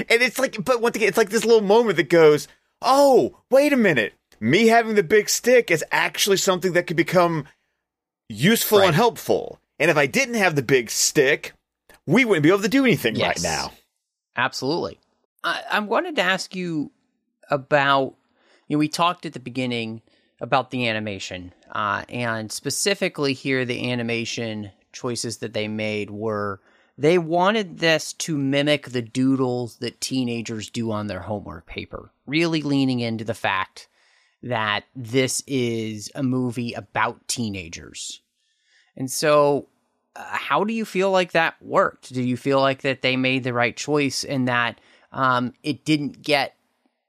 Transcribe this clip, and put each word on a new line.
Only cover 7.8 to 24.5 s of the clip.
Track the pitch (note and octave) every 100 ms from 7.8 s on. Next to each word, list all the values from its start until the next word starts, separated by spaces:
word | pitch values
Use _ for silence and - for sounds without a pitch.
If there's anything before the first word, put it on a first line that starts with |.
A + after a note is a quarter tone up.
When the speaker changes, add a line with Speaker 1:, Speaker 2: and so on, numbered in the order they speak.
| _ _ _ _ _
Speaker 1:
useful | G#2+ E3 A#3 - G#3
Speaker 2:
Right. | F#3+
Speaker 1:
and | D#3+
helpful. | A#3+ C#3+ - G2 - - _ -
And | D#3
if | D3+
I | C#3+
didn't | B3 C4
have | A#3 F#3+
the | D3
big | A2+ C3 A2
stick, | - - D3+ C3+ E3 - _ _ _ _ - -
we | G3+
wouldn't | A#3+ F3
be | D3
able | G3+
to | G3+
do | C4
anything | C4 C#3 -
right | G#3+ - -
Speaker 2:
Yes. |
Speaker 1:
now." | E2+ D2+ C2 - _ _ _ _ _ -
Speaker 2:
Absolutely. | B2+ - C3 E3+ G#2 - _ _ _ _
I, | F3 - -
I | G3
wanted | G#3 A3+ F4 C#4+
to |
ask | F3+ F#3 -
you | F#3 F3 D#3+ - _ _ _ _ _ _
about, | C#3+ C3 D3 C#3 C#3 C3 - _ _ _ _ _
you | D3
know, |
we | D3+
talked | - F3 F3 D#3+
at |
the | C#3
beginning | B2+ B2+ B2+ A#2+ A2 A2+ _ _ _ _
about | A#2+ C3+ B2+
the | B2+ A#2+
animation, | A2 G#2+ F#2+ - F#2 F2+ _ _
uh, | A2+ G#2 G2+ -
and | B2 A#2+ A2+ A2
specifically | - C#3+ - G3+ G3 F#3 - C#3+
here, | B2+ C#3 C3
the | B2 B2 B2
animation | B2 A#2 A#2 A2+ - A2+